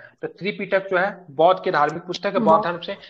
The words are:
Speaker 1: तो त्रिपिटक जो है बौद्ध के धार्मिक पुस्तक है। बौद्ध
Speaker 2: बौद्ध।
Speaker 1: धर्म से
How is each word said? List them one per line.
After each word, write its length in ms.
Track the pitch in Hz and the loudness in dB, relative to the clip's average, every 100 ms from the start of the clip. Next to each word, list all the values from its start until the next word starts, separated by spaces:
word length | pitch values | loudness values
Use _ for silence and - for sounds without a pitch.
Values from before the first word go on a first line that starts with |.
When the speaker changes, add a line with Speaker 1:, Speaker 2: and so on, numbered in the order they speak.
| - _ | -18 _
Speaker 1:
तो 60 | 156 | -14
त्रिपिटक 600 | - 185 190 190 190 190 | -8 -8 -8 -2 -4 0
जो 80 | 180 | -2
है 280 | 202 - - | -2 -6 -6
बौद्ध 340 | 135 170 185 | 2 4 4
के 60 | 190 | 0
धार्मिक 320 | 156 147 165 | 0 0 -2
पुस्तक 240 | 180 175 202 | -10 -6 -4
है। 60 | |
बौद्ध 140 | 202 214 | 0 4
Speaker 2:
बौद्ध। 180 | 160 | 4
Speaker 1:
धर्म 160 | 170 175 | 2 -6
से 160 | 202 196 | -10 -12